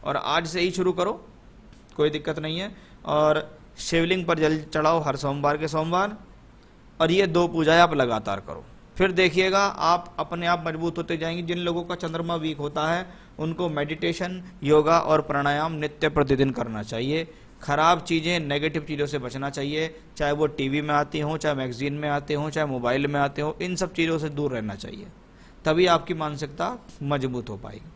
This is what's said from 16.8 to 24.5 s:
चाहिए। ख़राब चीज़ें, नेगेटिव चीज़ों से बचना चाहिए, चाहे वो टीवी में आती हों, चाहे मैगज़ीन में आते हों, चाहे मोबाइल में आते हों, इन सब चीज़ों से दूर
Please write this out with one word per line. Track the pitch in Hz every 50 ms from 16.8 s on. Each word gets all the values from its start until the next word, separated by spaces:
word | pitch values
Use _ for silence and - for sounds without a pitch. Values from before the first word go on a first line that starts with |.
| 104
चाहिए। | 110 120 113 123 135 147 160 160 - - - - - - - -
ख़राब | - 143 147 156 165 180 170
चीज़ें, | 175 - 165 165 156 170 175 170
नेगेटिव | 156 143 143 147 143 160 151 165 147
चीज़ों | 156 151 143 147
से | 139 139 143
बचना | 123 123 120 135 139 139
चाहिए, | 139 147 139 143 147 151 160 160 160 - - - -
चाहे | - 151 143 147
वो | 147 156 147
टीवी | 147 - 139 135 135 147 147
में | 151 147
आती | 147 147 147 - 151
हों, | 147 147 -
चाहे | 147 - 156 147
मैगज़ीन | 135 131 127 123 117 135 143 143
में | 147 151 147
आते | 143 143 143 - 151
हों, | 143 151 156
चाहे | 147 160 151
मोबाइल | 143 131 127 120 120 123 135 143
में | 143 143 147
आते | 139 143 - - 147
हों, | 151 160 -
इन | 175 180 180
सब | 165 190 170 -
चीज़ों | - 165 160 165 160
से | 147 156
दूर | 147 143 147 143